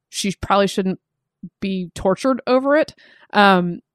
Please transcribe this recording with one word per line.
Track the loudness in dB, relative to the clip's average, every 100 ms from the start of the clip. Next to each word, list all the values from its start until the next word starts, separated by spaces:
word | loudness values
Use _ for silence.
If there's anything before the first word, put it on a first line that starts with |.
| _
she | -6 -6 -6
probably | -2 2 2
shouldn't | 0 -4 -4 _ _ _ _ -20 -10
be | -6 -6 -8
tortured | -4 -2 0 0 -2 0
over | 0 2 2
it." | 0 -6 -20 _ _
Um, | 2 4 4 0 -6 _